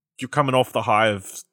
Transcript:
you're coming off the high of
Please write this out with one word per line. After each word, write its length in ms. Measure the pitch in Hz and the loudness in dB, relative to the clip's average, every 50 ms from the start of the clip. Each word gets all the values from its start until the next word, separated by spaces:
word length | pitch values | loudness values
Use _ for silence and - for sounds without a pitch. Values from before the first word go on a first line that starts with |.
| _ _ _ - | _ _ _ -14
you're 80 | 135 123 | -14 -4
coming 260 | - 151 147 135 131 | -2 0 0 2 2
off 180 | 131 127 - - | 2 2 0 -2
the 100 | 120 107 | -4 0
high 260 | 123 110 104 110 110 | 2 2 2 2 2
of 340 | 104 101 95 - - - - _ | 0 -2 -6 -10 -14 -18 -18 _